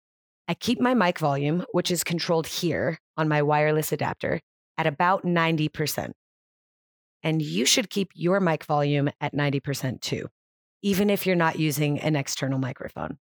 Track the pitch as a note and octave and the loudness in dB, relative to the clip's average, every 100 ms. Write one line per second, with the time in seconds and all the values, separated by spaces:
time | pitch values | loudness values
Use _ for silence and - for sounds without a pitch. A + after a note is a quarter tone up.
0 | _ _ _ _ - E3+ - B3+ B3 B3 | _ _ _ _ -8 -6 -2 0 2 4
1 | F3+ F3+ D#3 C#3 C#3+ F3 - F#3 F3+ F3 | 2 2 0 0 0 0 0 0 0 -2
2 | - E3 - E3 D#3+ - F3 F#2 B2 D#3+ | -2 -4 0 0 -2 -4 -2 0 -2 -4
3 | _ - D#3 D3+ D3 D3+ D3+ D#3 D3+ D3+ | _ -2 0 2 2 2 4 2 0 -2
4 | - - - - _ _ _ - D#3+ C#3+ | -4 -4 -4 -4 _ _ _ -2 -2 2
5 | F3+ F#3+ F3+ F3 D#3+ D#3+ D3+ - D3+ - | 2 4 2 2 2 2 0 -2 -4 -4
6 | B1+ - _ _ _ _ _ _ _ _ | -6 -10 _ _ _ _ _ _ _ _
7 | _ _ E3 D#3 D3+ F3 - - G#3 G3+ | _ _ -2 -2 -2 0 2 2 0 -2
8 | F#3 - E3 G3 F3+ D#3 - D3 D3 D3 | -4 -2 0 2 2 0 0 0 2 2
9 | C#3 - D3 C#3 C#3+ C#3 - C3+ C3 - | 0 -2 -6 -2 0 0 -4 -4 -4 -6
10 | - D3 - _ _ _ _ _ G3+ G3 | -6 -6 -8 _ _ _ _ _ -2 2
11 | G#3 G3 F#3 F3+ E3 - D#3 C#3 D3 D3 | 2 2 2 2 2 2 0 0 0 0
12 | - D3 C#3 - C3 C3+ B2+ - - - | 0 -2 -2 -4 -2 -2 -4 -6 -12 -8
13 | - - | -10 -10